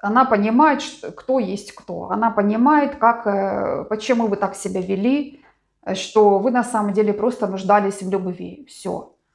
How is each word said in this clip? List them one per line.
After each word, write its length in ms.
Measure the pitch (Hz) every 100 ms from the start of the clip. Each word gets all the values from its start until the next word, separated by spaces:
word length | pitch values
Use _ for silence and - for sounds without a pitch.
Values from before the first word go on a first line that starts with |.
она 240 | 202 226 254
понимает, 540 | 214 208 233 302 277
чт-, 320 | - - -
кто 280 | - - 262
есть 340 | 196 202 -
кто. 360 | - - 175 175
Она 200 | 202 226
понимает, 640 | 208 202 220 254 302 - -
как, 320 | 226 233 208
э, 580 | 202 196 190 - 143 -
почему 380 | 214 - 233 226
вы 100 | 196
так 180 | 190 -
себя 260 | 202 190
вели, 600 | 185 196 226 285 277 - _ _ _ _ -
э, 100 | 190
что 440 | - 220 208 196
вы 120 | 226
на 120 | 240
самом 300 | 226 220 202
деле 200 | 196 208
просто 340 | 202 226 240 196
нуждались 540 | 190 190 208 196 196
в 80 | 185
любви. 560 | 190 180 170 180 - -
Всё. 440 | - 185 - - _ _